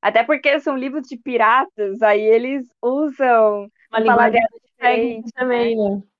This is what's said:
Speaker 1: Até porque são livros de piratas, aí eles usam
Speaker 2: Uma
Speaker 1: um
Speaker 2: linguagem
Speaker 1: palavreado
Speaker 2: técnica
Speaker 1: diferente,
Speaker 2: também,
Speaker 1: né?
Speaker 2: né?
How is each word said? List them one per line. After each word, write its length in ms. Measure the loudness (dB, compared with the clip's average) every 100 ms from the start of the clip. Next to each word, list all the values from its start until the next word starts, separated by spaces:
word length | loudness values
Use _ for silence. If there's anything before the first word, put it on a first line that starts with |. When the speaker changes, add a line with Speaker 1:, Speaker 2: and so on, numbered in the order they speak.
Speaker 1:
Até 220 | 0 0
porque 360 | 0 0 0 0
são 180 | -2 -4
livros 300 | -6 -8 -12
de 100 | -14
piratas, 840 | -6 0 2 2 0 -4 -6 0
aí 200 | 2 2
eles 460 | 4 2 2 -8 -10 _
usam 880 | -4 -2 -4 -2 2 4 2 0 -10 _ _
Speaker 2:
Uma 80 | -2
Speaker 1:
um 40 |
Speaker 2:
linguagem 360 | 2 4 4 2
Speaker 1:
palavreado 140 | -2 -6 _ _
Speaker 2:
técnica 440 | 0 0 -2 -6
Speaker 1:
diferente, 80 | -12
Speaker 2:
também, 420 | -6 -4 0 0 0
Speaker 1:
né? 200 | -2 -4
Speaker 2:
né? 80 | -10